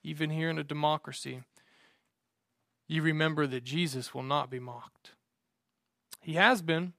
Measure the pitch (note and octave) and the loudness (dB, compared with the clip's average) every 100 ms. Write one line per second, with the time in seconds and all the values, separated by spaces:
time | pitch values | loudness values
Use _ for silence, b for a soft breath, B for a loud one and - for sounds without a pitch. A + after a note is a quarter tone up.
0 | D3+ D3+ D#3 D#3 E3 D#3 D3 D3 D3+ D3+ | -10 -2 -2 0 0 -2 -4 0 2 0
1 | - C#3 C#3 B2+ B2+ b b b b b | -4 -10 -10 -12 -16 b b b b b
2 | b _ _ _ _ _ _ _ - D#3+ | b _ _ _ _ _ _ _ -4 2
3 | D#3+ D#3 D#3+ D3+ C#3+ B2+ B2 D#3 E3+ C3 | 2 4 2 2 0 -2 -4 -2 0 -2
4 | A#2+ C3 C3 C#3+ C3 B2+ B2 A#2+ - _ | -8 -8 -2 -2 -2 -8 -10 -14 -18 _
5 | - _ _ _ _ _ _ _ _ _ | -20 _ _ _ _ _ _ _ _ _
6 | _ - - D#3+ G#3 A#3+ E3 D#3+ F3+ | _ -16 -4 6 6 6 2 0 0